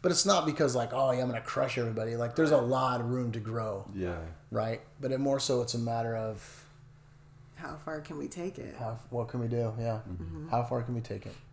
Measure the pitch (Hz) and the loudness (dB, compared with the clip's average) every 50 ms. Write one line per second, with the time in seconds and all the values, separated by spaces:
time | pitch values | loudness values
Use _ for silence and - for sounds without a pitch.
0 | - 180 175 165 - 190 - 170 151 156 147 151 160 139 123 127 117 113 120 131 | 4 4 4 4 6 6 6 6 4 2 2 4 4 4 4 2 0 0 2 2
1 | 135 131 127 123 127 127 120 113 110 - - 139 135 127 - 127 120 113 110 110 | 4 4 4 4 2 0 0 -2 -4 -4 0 0 0 2 2 0 0 0 0 -2
2 | 110 113 117 117 120 117 117 - 160 151 147 139 120 120 131 131 131 127 123 123 | -2 -2 0 0 -2 -2 2 4 6 8 8 6 6 6 2 4 4 2 2 2
3 | 117 117 123 127 123 120 110 113 104 107 113 117 110 110 104 98 95 - - 95 | 0 0 0 0 0 0 -2 -2 -4 -4 -4 -2 -2 -2 -4 -4 -6 -8 -6 -4
4 | 92 90 87 82 80 82 82 - - - - 107 107 113 117 113 - - - - | -2 -2 -2 -4 -6 -10 -12 -16 -14 -6 -2 -2 0 0 -2 -6 -8 -14 -16 -6
5 | 139 131 131 131 139 139 139 139 135 - 135 123 120 117 - 123 117 117 117 117 | -4 -2 0 0 2 2 2 2 2 2 2 2 2 0 0 -2 0 0 0 0
6 | 117 117 117 113 110 110 110 104 - - - - - - - - - - - - | 0 0 -2 -2 -2 -4 -4 -6 -10 -14 -16 -16 -18 -20 -20 -20 -20 -20 -20 -20
7 | - - - - - - - - - - - - 170 151 151 156 - - 160 156 | -20 -20 -20 -20 -20 -20 -20 -20 -20 -20 -18 -14 -12 -12 -12 -10 -8 -8 -8 -8
8 | 151 - 165 147 143 - - 180 170 185 190 - - - - - 120 113 113 113 | -8 -8 -8 -8 -8 -8 -6 -6 -6 -6 -6 -8 -10 -12 -8 -6 -6 -6 -6 -8
9 | - - - 120 117 117 - 127 120 117 120 117 120 113 110 117 117 117 113 107 | -10 -6 -4 -4 -4 -2 -2 -2 -2 0 2 2 0 0 0 -2 -2 0 -2 -2
10 | - - 92 87 85 82 85 80 - - - 117 117 - 131 120 117 117 123 117 | -4 -6 -8 -8 -6 -8 -8 -8 -4 0 2 2 2 2 0 -2 0 0 -2 -4
11 | 113 - 107 101 98 101 - - - - | -2 -4 -6 -8 -8 -10 -12 -14 -16 -20